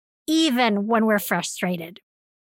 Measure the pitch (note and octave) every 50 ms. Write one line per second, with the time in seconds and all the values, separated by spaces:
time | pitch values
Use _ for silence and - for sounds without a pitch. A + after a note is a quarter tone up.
0 | _ _ _ _ _ - D#4 D#4+ D#4+ D#4 A#3+ B3 B3+ A3+ G#3 G3+ G3+ A3 A#3 A3
1 | A3 A3 G#3+ G3+ G3+ - G3 F3 - - - - - F3+ F3+ E3 E3 E3+ F3+ -
2 | _ _ _ _ _ _ _ _